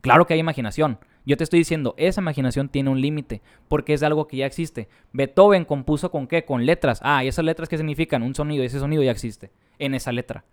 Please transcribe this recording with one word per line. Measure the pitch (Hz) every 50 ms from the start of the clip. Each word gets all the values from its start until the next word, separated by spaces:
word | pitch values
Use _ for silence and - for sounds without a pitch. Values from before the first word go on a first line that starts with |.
Claro | - 127 120 160 175
que | - 165
hay | 160
imaginación. | 160 165 156 - 120 107 - - 156 156 - - - _ _ _ _
Yo | 131 139 -
te | 165
estoy | 151 - 170
diciendo, | 165 - 170 156 139 117 -
esa | - 151 185 190 208
imaginación | 185 165 147 139 131 127 117 139 139 139
tiene | - 139 135 135
un | 135 131
límite, | 131 147 151 151 135 _ 110 101 _ _ _ _ _
porque | _ 151 147 147 - 151
es | 139
algo | 147 151 151 151 151 -
que | -
ya | 131 135
existe. | 135 - - 165 156 _ 120 110 _ _ _ _ _ -
Beethoven | 127 139 131 - - 196 208 202 185 165
compuso | - 151 139 127 - 151 143 - 175
¿con | - 151 135
qué? | - - 165 160
Con | - 139 120 117
letras. | 135 175 - - 139 113 -
Ah, | - 139 143 135 127
¿y | 135
esas | - - 160
letras | 160 165 - 165 -
qué | - 156
significan? | 156 156 147 147 156 - - 127
Un | 117 127 135
sonido, | - 147 151 151 143
y | 127
ese | 123 127 139
sonido | 139 143 156 156
ya | 135 131
existe | 117 104 - 113 107 _ - 98 _ _ _ _ _ _
en | 143 139 135
esa | 127 - 135
letra. | 120 120 123 - - 104 - _